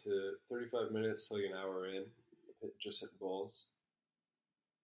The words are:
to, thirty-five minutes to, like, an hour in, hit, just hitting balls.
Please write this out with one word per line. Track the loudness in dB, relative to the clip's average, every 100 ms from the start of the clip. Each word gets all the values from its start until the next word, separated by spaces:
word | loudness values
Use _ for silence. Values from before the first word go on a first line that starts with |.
to, | 0 2 2 -4 -4
thirty-five | -4 0 2 2
minutes | 4 4 2 0
to, | 2
like, | 2
an | 0
hour | 0 0 0
in, | -2 -4 -10 _ -20 -20 -8
hit, | -8 -6
just | -4 -4
hitting | -6 -4
balls. | -2 0 -2 -6 -14 _ _ _ _ _ _ _ _ _ _ _